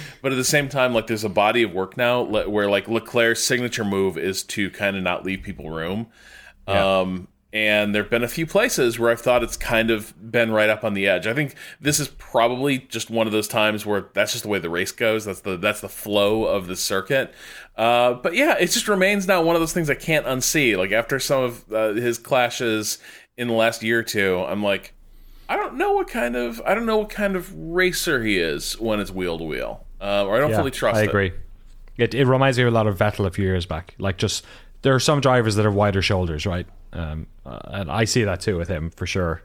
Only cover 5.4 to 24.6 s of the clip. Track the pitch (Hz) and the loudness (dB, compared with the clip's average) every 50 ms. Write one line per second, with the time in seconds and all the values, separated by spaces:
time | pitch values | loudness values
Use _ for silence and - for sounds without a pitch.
5.4 | - 104 82 - 76 78 80 80 80 87 95 110 117 - _ - - - - - | -6 -10 -12 -12 -10 -10 -8 -6 -6 -4 -4 -6 -6 -8 _ -20 -20 -20 -20 -20
6.4 | - - - _ - - 98 98 98 95 95 95 92 92 92 90 90 - _ _ | -20 -20 -20 _ -4 0 2 2 4 4 2 2 0 0 -4 -8 -10 -14 _ _
7.4 | _ _ - 110 107 107 104 104 104 104 101 104 104 - 120 117 120 117 - - | _ _ -4 0 2 2 4 2 2 2 0 -2 0 0 0 0 0 -2 -4 -4
8.4 | 165 156 - 196 233 254 - - 135 120 113 117 117 117 117 - - 127 123 123 | -4 0 2 2 2 2 2 2 0 0 2 2 2 2 2 2 2 2 2 2
9.4 | 120 113 - - - - 120 113 113 113 113 107 107 - - - 104 113 113 120 | 2 -2 -4 -6 -4 0 0 2 2 2 0 -2 -4 -8 -16 -18 -8 -2 0 0
10.4 | 117 113 110 107 107 107 107 107 - 110 101 98 98 98 92 87 85 110 117 147 | 2 2 2 4 4 2 2 0 -2 -4 -2 0 2 2 2 2 0 -2 -2 -2
11.4 | 151 131 - - - - - - - 147 147 151 147 - - - - - - 120 | -2 -4 -6 -12 -20 -20 -14 -6 -2 -2 -2 -2 -2 -6 -10 -16 -8 -2 2 2
12.4 | 117 120 127 123 135 143 135 127 127 - - 113 - - 113 113 110 110 104 107 | 4 2 2 0 0 0 0 -2 -4 -6 -8 -8 -6 -4 -2 -2 0 0 0 0
13.4 | 104 - - 113 107 107 107 104 104 104 104 98 95 - - 98 107 - - 120 | 0 0 0 2 2 2 0 -2 -2 -2 -2 -2 -4 -2 0 0 0 0 -2 -4
14.4 | - 107 104 95 82 82 85 87 95 - - - 120 110 110 110 107 104 92 - | -4 -2 -2 -2 -2 -2 -2 -2 -2 -4 -2 0 0 0 0 0 -2 -6 -8 -8
15.4 | - 101 92 87 92 104 104 - - 98 - - - 107 104 101 101 101 110 110 | -6 -6 -4 -2 -2 -2 -2 -2 -6 -12 -12 -10 -4 0 2 2 4 4 2 2
16.4 | 107 82 92 101 90 87 92 - - - 104 95 95 - 139 135 120 - - - | 0 0 0 -2 -4 -6 -6 -6 -4 -2 -2 -2 -2 0 0 0 -2 -4 -8 -16
17.4 | - - - - - - _ - 110 117 120 120 123 123 123 123 - 180 170 - | -20 -18 -18 -18 -20 -12 _ 0 2 2 4 4 4 2 2 0 -2 -2 0 2
18.4 | - 339 226 - 180 170 - 240 - 214 202 190 185 196 208 202 185 185 190 175 | 2 2 2 2 0 0 0 0 0 0 2 2 2 2 2 2 2 2 2 2
19.4 | 165 165 170 165 165 156 - 180 160 147 131 - - - 160 147 - 123 131 127 | 4 4 2 2 2 0 -2 0 0 0 -2 -2 -2 0 0 0 0 0 -2 -2
20.4 | - - - 160 135 117 104 90 92 98 104 113 117 - 139 131 - - 143 135 | -2 0 2 2 4 4 4 2 2 2 0 0 0 0 -2 -4 0 0 0 0
21.4 | 127 120 117 - - - 107 110 110 110 104 113 120 120 117 113 - - 139 127 | 0 -2 -4 -8 -10 -6 -2 0 0 0 0 0 -2 -2 -2 -4 -2 0 2 2
22.4 | 123 117 - - 127 113 110 107 104 - - - - - - - - _ _ - | 2 2 0 -2 -2 0 0 -2 -2 -4 -6 -8 -12 -18 -20 -20 -20 _ _ -6
23.4 | 120 120 113 113 110 117 113 - 110 113 117 113 113 - - 104 98 95 92 90 | -2 0 2 4 4 4 2 0 0 0 0 0 0 -2 0 0 2 2 2 0
24.4 | 90 67 92 104 | 0 -2 -4 -2